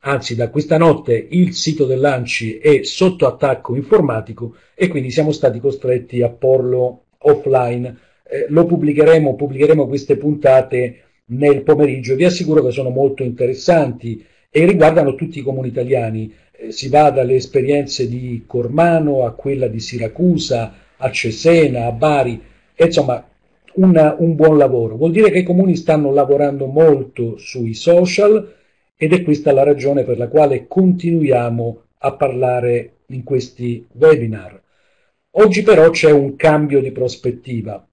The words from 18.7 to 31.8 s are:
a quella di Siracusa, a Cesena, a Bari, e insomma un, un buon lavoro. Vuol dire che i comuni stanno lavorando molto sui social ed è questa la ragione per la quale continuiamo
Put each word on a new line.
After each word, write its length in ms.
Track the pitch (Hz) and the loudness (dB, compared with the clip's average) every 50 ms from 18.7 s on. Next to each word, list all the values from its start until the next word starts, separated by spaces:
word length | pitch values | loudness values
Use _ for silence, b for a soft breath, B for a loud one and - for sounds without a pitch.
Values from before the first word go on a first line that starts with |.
| 139 156 170 170 165 165 156 147 143 131 123 | 0 0 2 2 2 0 0 0 0 -2 -2
a 80 | 117 113 | -4 -6
quella 340 | - - 139 139 135 127 | -8 -8 -6 -4 -4 -4
di 120 | 113 107 113 | -6 -6 -8
Siracusa, 920 | - - 123 123 113 110 - - 175 180 170 151 - - 131 113 113 110 b b b b b | -12 -10 -10 -8 -8 -8 -4 0 0 0 0 0 -2 -4 -4 -4 -4 -8 b b b b b
a 140 | b - 127 | b -8 -6
Cesena, 760 | - - - 117 110 - - 160 170 165 156 139 127 120 117 | -6 -4 -6 -6 -8 -2 2 4 4 4 4 2 0 -4 -6
a 80 | 120 113 | -6 -4
Bari, 480 | 113 156 151 147 143 127 123 117 - b b b b b b b | -2 0 0 0 0 0 -2 -4 -10 b b b b b b b
e 100 | - 165 | 0 0
insomma 400 | 165 165 165 143 127 123 - - _ _ _ _ _ _ _ _ _ _ | 2 2 0 0 0 -4 -8 -10 _ _ _ _ _ _ _ _ _ _
un, 400 | 185 185 190 175 160 156 151 - - | 2 4 4 6 6 4 4 2 0
un 160 | 170 165 165 | 0 -2 2
buon 220 | 139 156 160 156 | 4 4 4 6
lavoro. 400 | 147 139 131 123 120 117 113 110 | 6 4 4 2 -2 -2 -4 -4
Vuol 140 | 113 151 170 | -2 -2 0
dire 200 | 165 202 220 202 | 2 4 4 4
che 80 | - 185 | 4 2
i 40 | 185 | 0
comuni 340 | 180 175 180 190 190 165 | 0 2 2 2 2 0
stanno 340 | - - - 156 151 147 139 | 0 0 0 0 0 0 0
lavorando 540 | 135 143 139 135 139 139 147 143 139 139 135 | 0 0 2 2 2 2 2 -2 -2 -4 -8
molto 720 | 131 135 151 165 160 143 135 131 - _ - 120 113 107 | -4 2 4 4 4 4 2 -2 -10 _ -8 -8 -8 -8
sui 360 | - - - - 127 117 113 113 | -12 -16 -16 -10 -8 -6 -6 -8
social 840 | - - 165 175 175 180 180 - - 208 208 214 214 190 B B B B B B B B B B | -4 0 2 4 4 4 2 0 2 4 4 4 2 0 B B B B B B B B B B
ed 160 | _ 160 156 | _ 0 0
è 120 | 170 180 - | 0 0 2
questa 280 | 151 151 143 - 151 | 0 -2 0 2 2
la 120 | 139 135 139 | 2 4 4
ragione 400 | 143 143 139 123 139 143 139 120 | 2 2 0 0 -2 0 0 -2
per 140 | 110 120 | -2 -4
la 120 | 110 120 113 | -4 -4 -2
quale 380 | - 156 151 143 135 120 - | 2 2 2 2 0 -4 -6
continuiamo 1120 | _ - 190 190 185 180 180 175 170 170 165 156 135 127 120 120 120 117 120 117 117 113 - | _ 0 2 2 2 2 0 -2 -2 -2 0 0 0 0 0 0 -4 -4 -4 -6 -6 -8 -12